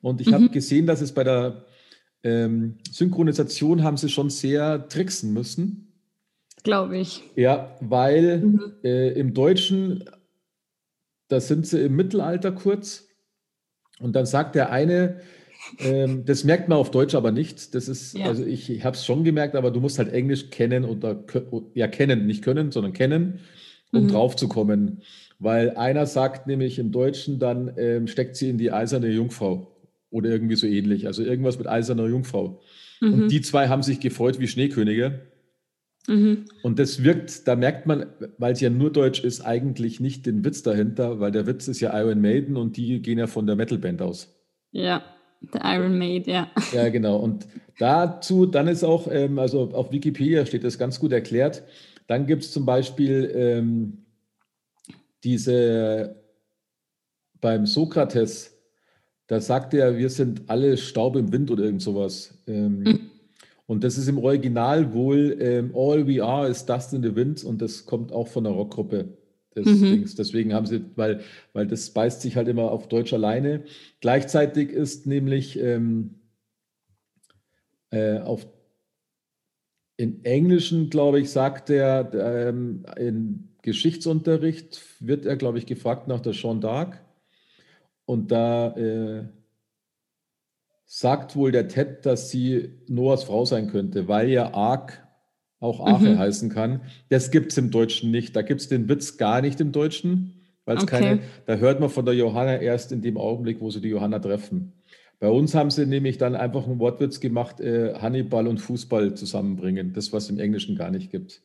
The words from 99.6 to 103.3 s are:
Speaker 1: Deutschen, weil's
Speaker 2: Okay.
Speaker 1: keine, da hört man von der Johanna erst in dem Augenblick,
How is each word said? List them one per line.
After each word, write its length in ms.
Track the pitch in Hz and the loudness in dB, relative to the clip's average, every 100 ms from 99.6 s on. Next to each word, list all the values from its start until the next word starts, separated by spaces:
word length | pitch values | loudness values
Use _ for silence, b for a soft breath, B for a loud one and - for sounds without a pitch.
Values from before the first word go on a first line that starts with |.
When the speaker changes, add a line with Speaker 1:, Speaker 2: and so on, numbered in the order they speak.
| 151 | -2
Speaker 1:
Deutschen, 600 | 143 156 156 175 180 185 b b b - | 0 -2 -2 -2 -2 -2 b b b -4
weil's 180 | 120 | -2
Speaker 2:
Okay. 80 | 196 | 0
Speaker 1:
keine, 280 | 123 202 147 B B - | 2 4 2 B B -4
da 100 | 110 | 2
hört 240 | 123 139 | 4 4
man 100 | 147 | 0
von 160 | - 123 | 0 0
der 80 | |
Johanna 440 | 123 117 110 131 127 | 2 2 0 0 0
erst 300 | 117 120 - | 0 -2 -4
in 100 | 127 | -6
dem 160 | 117 107 | -4 -4
Augenblick, 420 | 107 | -4